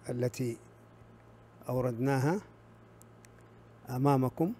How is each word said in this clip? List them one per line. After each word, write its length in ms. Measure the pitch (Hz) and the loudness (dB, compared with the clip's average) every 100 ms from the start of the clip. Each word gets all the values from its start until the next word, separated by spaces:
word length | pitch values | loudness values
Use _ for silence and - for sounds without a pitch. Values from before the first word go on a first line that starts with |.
| - | -8
التي 480 | 123 123 - 123 117 - - - - - - - - - - - | -2 -2 -2 -6 -6 -14 -20 -20 -20 -20 -20 -20 -20 -20 -16 -4
أوردناها 720 | 127 127 113 131 135 131 196 - - - - - - - - - - - - - - - | -2 -2 0 0 2 2 0 -4 -20 -20 -20 -20 -20 -20 -20 -20 -20 -20 -20 -20 -20 -8
أمامكم 640 | 127 143 139 127 - 165 247 | 0 4 4 2 0 -4 -4